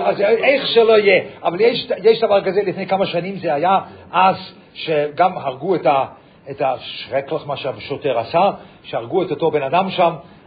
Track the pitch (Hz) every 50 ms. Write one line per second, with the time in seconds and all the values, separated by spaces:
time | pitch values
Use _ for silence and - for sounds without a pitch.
0 | 180 202 180 - 196 202 233 220 196 240 285 269 - - - 233 226 220 226 214
1 | 208 196 190 165 - - - - - 170 165 185 220 240 254 - - - - -
2 | 180 220 226 220 233 202 202 196 - 196 175 202 196 185 160 190 190 185 190 190
3 | 196 - - 175 170 190 196 190 185 170 147 143 156 180 196 185 - - - -
4 | - - - 170 185 190 180 - - - - - - _ - - - 156 160 147
5 | 147 147 143 135 175 185 180 151 127 139 127 127 - 185 185 151 151 160 143 135
6 | 127 110 - - - _ _ _ - - 139 - 147 131 127 - - - - -
7 | - - 120 135 139 - 160 147 - 143 139 - - 135 123 - - - 143 123
8 | - 143 123 113 113 - - 165 190 196 - - - - - - - - - 127
9 | 117 117 156 185 170 - 147 - 165 160 151 147 135 135 147 175 190 190 - -
10 | 180 170 165 165 - - - - -